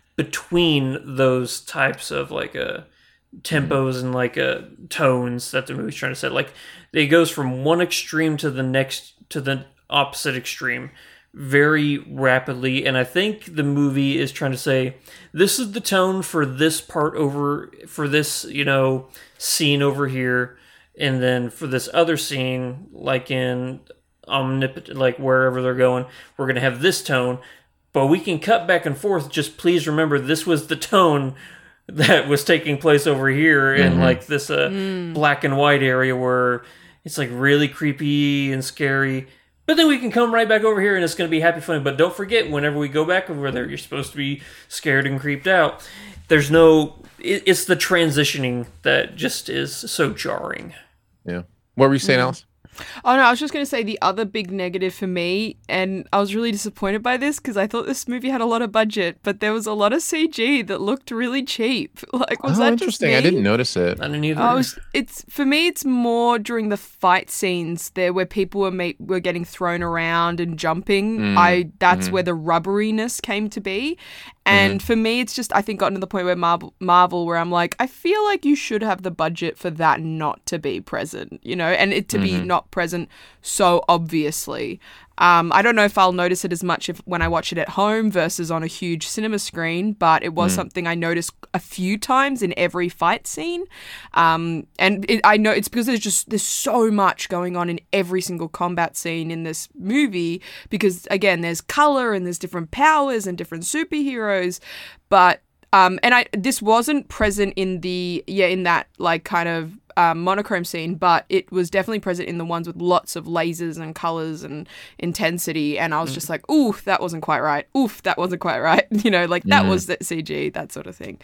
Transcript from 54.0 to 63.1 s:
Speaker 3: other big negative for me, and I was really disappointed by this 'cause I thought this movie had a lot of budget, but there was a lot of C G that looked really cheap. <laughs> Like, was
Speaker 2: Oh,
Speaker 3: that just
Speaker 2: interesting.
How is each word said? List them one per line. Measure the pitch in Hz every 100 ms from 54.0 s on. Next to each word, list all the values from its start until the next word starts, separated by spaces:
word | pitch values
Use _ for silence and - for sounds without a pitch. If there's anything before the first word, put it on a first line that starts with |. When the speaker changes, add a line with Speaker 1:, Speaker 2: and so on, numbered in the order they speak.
Speaker 3:
other | 180 190 214
big | 220 180
negative | 190 180 185 185
for | 180 190
me, | 180 175 190 220 - -
and | 180 190 190 -
I | 196
was | 202 208
really | 233
disappointed | 208 214 - 196 208
by | 247 247
this | 285 294
'cause | - 202
I | 214
thought | 233 -
this | 262 -
movie | 247 262
had | 262
a | 233
lot | 226
of | 233
budget, | 220 220 208 170 -
but | - 202
there | 214
was | 220 214
a |
lot | 214 208
of | 285
C | - 320 320
G | 302 233 285
that | 185 196
looked | 196 254 -
really | 226 254 311
cheap. | 262 - 226 240 - - -
<laughs> |
Like, | 247 - 240
was | 277 185
Speaker 2:
Oh, |
Speaker 3:
that | 233
just | 233
Speaker 2:
interesting. | 370 - 151